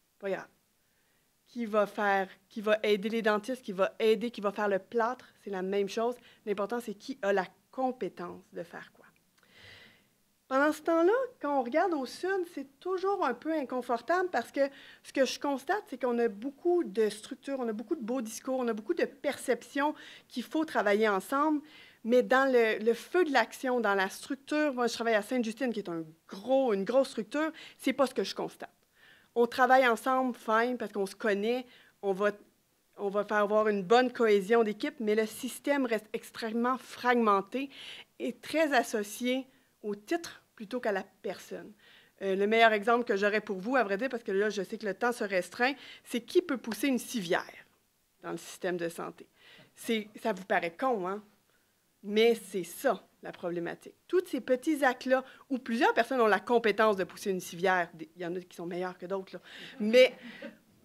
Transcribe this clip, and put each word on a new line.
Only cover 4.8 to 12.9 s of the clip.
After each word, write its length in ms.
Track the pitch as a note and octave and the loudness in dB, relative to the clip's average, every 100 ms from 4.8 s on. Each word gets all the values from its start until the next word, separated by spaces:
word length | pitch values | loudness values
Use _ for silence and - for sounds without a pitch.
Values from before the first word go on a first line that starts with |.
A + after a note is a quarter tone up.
| F#3+ A#3 A3+ B3+ - _ | -2 -2 0 -2 -14 _
c'est 60 | - | -10
la 140 | F#3+ | -6
même 260 | F#3 G3+ G3 | -2 -2 -2
chose. 260 | A3+ A3+ B3 - _ - | -2 -4 -4 -14 _ -6
L'important, 340 | G3+ G3+ F4+ | -4 -2 -4
c'est 140 | - | -6
qui 240 | G3 - C4 | -12 -12 -6
a 100 | G3 | 0
la 140 | G3 F3+ _ _ | 0 -2 _ _
compétence 720 | - C4 B3+ F3+ - F3 F3+ _ | -4 -4 -4 -8 -8 -12 -14 _
de 100 | F3+ | -14
faire 300 | E3+ - E3+ | -14 -14 -18
quoi. 140 | _ - _ _ _ _ - - - - _ _ _ _ _ _ | _ -20 _ _ _ _ -20 -20 -20 -20 _ _ _ _ _ _
Pendant 220 | C4 D4 | 4 4
ce 80 | D4+ | 2
temps-là, 320 | - E4 E4+ A#4+ B4+ - | 2 4 6 4 0 -6
quand 200 | D4 C#4+ | -2 -2
on 20 | |
regarde 300 | A#3+ D4 F#4+ | 0 2 2
au 120 | D#4 B3+ | 0 -6
sud, 400 | - F4+ G4 E4+ | -6 -4 -4 -4
c'est 240 | - C#4 _ | -8 -14 _
toujours 440 | F4+ | -6